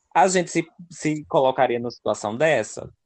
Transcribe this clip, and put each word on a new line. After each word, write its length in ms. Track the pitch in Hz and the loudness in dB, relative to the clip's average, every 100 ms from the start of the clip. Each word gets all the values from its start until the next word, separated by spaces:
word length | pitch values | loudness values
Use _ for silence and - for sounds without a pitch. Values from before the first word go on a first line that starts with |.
| _ | _
A 140 | 165 185 | 2 4
gente 220 | 185 170 | 2 0
se, 140 | 165 160 - 175 | -2 -4 -12 -20
se 340 | - 156 151 147 | -6 -4 -4 -2
colocaria 540 | 160 131 131 127 120 | 2 2 2 0 0
numa 100 | 120 | -4
situação 460 | - - 107 107 113 | -6 -4 -4 -4 -2
dessa? 520 | 156 135 107 - - - | 0 0 -2 -10 -16 -18